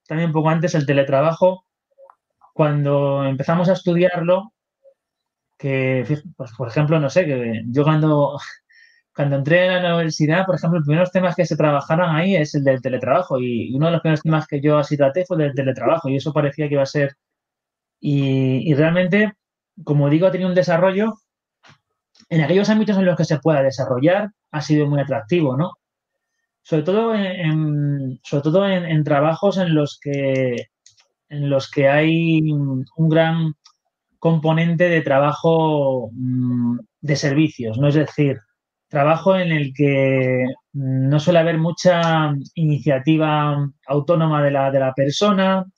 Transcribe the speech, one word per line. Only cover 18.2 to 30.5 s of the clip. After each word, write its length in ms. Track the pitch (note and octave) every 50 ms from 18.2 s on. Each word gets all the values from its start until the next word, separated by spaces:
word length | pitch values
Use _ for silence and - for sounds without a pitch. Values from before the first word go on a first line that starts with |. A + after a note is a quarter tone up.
| C#3 C3+ C3+ C3+ C3 C3 C3 C3 - E3
y 40 | D3
realmente, 600 | C#3 D#3 E3 E3+ F3+ F#3 F3 F#3+ G#3 G#3+ G#3 - _ _ _ _ _ _ _ _ G3+ D#3
como 260 | - D3 D3 C#3+ C#3+
digo, 160 | D3 E3 F#3 F#3
ha 40 | F#3
tenido 160 | F3 F#3 F3+
un 60 | F3+
desarrollo, 580 | F3+ F3+ F3 E3+ E3 F3+ F#3+ F#3 G3 G#3+ A3+ G#3+ - _ _ _ _ _ _ _ _ _ - - _ _ _ _ _ _ _ _ _ _ -
en 120 | E3+ D#3+ D3
aquellos 260 | C3 F3+ G3 G#3 G#3
ámbitos 260 | A3 G#3+ A3 G#3 G3+ F#3+
en 80 | F#3+
los 100 | F3+ E3+
que 80 | E3+ D#3+
se 140 | - E3 C#3
pueda 240 | - G#3 D#3 C#3 C3+
desarrollar, 680 | C3+ - - C3 - B2+ B2 C#3 E3 F#3 G3+ G#3+ G3+ _ _ _ _ -
ha 80 | D3+
sido 260 | D3 - D3+ D3+ D3
muy 140 | C#3+ D3 C#3+
atractivo, 560 | C#3 C#3+ C3 A2+ G#2+ - F3 F3 D#3 C3 B2+
¿no? 160 | C3+ E3+ F3+ - _ _ _ _ _ _ _ _ _ _ _ _ _ _ _ _ _ _
Sobre 200 | - E3 D#3 D3
todo 320 | F3 F#3+ G#3+ A3+ A3+ A3
en, 100 | G#3 G3
en, 960 | F#3 F#3 F#3 E3+ D#3 D#3 D#3 D#3 D3+ D3 D3 D3 C#3+ C#3+ C#3 C3+ C3 C3 - _
sobre 200 | - D3+ C#3+ C#3+
todo 260 | D#3 D#3 F#3+ G3 G3
en, 160 | F#3+ F3+ F3
en 200 | E3 D#3+ D3+ D3
trabajos 540 | D3 D3 C#3 D3 D#3+ D#3+ - G3+ G3+ F3 F#3+
en 160 | F#3 E3+ D#3
los 240 | D3+ D3 C#3+ - -
que, 680 | - C#3+ C#3+ C#3 C#3 C3+ C3+ C3 C3 B2+